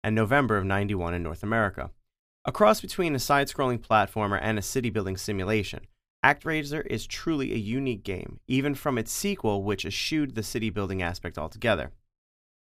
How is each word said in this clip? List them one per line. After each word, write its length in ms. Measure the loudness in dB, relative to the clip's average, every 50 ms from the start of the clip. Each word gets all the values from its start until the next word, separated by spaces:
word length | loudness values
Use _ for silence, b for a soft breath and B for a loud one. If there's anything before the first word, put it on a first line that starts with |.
| -4
and 100 | 0 2
November 420 | 2 4 4 4 4 4 4 2
of 80 | 2 2
ninety-one 480 | 2 2 0 2 0 0 0 0 -2
in 80 | -2 -2
North 220 | -4 -4 -6 -6
America. 480 | -4 0 2 2 2 0 0 -4 -10 -10 -12 -18 _ _ _ _ _ _ _ _ -6
A 80 | -6
cross 280 | 2 6 6 6 6 4
between 360 | 0 -4 -2 -2 0 0 0
a 20 | 0
side-scrolling 600 | 2 2 4 4 2 0 0 -2 0 0 0 -2
platformer 580 | 2 4 4 4 4 4 0 0 0 2 0 0
and 200 | 0 0 0 0
a 20 |
city-building 540 | -2 -2 -2 -2 -2 0 -2 -2 -2 -2 -4
simulation, 640 | -4 -4 -4 -4 -2 0 2 2 2 0 -2 -8 -12 -14 -16 _ _ _ _ _ _ 4
ActRaiser 600 | 4 4 2 -2 -2 -2 -2 -2 -4 -4 -6 -4
is 180 | -4 -4 -6 -4
truly 480 | -8 -10 -6 -2 -2 0 0 0 -2
a 40 | -2
unique 480 | -2 -2 -2 -2 -2 -2 -2 -4 -4 -4
game, 340 | -6 -6 -6 -6 -10 -12 -14 -4
even 300 | 0 0 2 2 2 0
from 200 | 0 0 0 0
its 140 | 0 0 -2
sequel, 540 | -4 -2 -2 -2 -2 0 0 0 2 2 0
which 200 | 0 -2 -2 -2
eschewed 520 | -4 -4 -4 -4 -2 0 0 0 -2 -4
the 80 | -6 -6
city-building 580 | -4 -4 -2 -2 -2 -2 -2 -2 -2 -2 -2
aspect 340 | -2 -2 -4 -6 -8 -8 -8
altogether. 540 | -6 -8 -8 -8 -2 0 2 2 2 0 -6 -12 -18 _ _ _ _ _ _ _ _ _ _ _ _ _ _